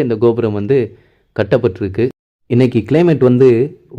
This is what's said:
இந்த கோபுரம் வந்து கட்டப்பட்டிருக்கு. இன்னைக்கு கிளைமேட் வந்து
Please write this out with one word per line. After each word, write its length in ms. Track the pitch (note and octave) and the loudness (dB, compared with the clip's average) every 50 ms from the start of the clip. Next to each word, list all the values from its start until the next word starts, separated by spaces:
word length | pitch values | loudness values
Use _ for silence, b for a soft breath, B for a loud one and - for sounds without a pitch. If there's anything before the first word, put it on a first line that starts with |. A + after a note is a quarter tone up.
| C#3+ | 2
இந்த 100 | A#2+ A2+ G#2 | 0 -2 0
கோபுரம் 340 | A#2 A#2 A2+ A#2+ A#2 G#2+ G#2 G2+ | 0 0 0 0 -4 -4 -4 -6
வந்து 200 | G2+ G#2 C#3 C3+ A2+ G2+ b b b b b b b b _ | -4 -2 -2 -2 -2 -4 b b b b b b b b _
கட்டப்பட்டிருக்கு. 680 | - G#2 G2 C#3 B2 B2+ A#2 - - G#2 F#2+ F#2+ G#2+ A#2 C3 - _ _ _ _ _ _ _ | -6 -2 -2 0 0 0 -2 -4 -4 -8 -6 -4 -4 -4 -4 -4 _ _ _ _ _ _ _
இன்னைக்கு 300 | B2 A#2+ C3 A#2+ B2+ A2+ G#2 - | 0 2 2 2 0 -2 -2 0
கிளைமேட் 340 | C3+ D#3+ F3 F3 D#3+ B2 C3 B2 | 0 2 2 2 2 2 2 2
வந்து 200 | B2 B2 C3 B2+ A#2 A2+ C3+ D3+ - - _ _ - | 4 4 4 4 4 2 0 -4 -6 -16 _ _ -6